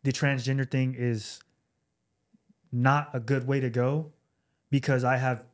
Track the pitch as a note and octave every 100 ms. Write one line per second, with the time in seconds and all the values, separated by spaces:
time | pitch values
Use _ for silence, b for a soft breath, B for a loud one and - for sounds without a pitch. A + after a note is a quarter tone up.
0 | C3+ B2+ C#3+ C3+ A#2+ C3+ C3 C3+ B2+ B2
1 | A#2+ A2+ G#2 - _ _ _ _ _ _
2 | _ _ _ _ _ _ _ A#2+ C3 C#3+
3 | D3 C3 A2+ C3+ B2+ C#3 B2+ A#2 B2+ D3
4 | D#3 _ _ _ _ _ _ C#3 C3 C3
5 | B2+ C3 C3 A#2 -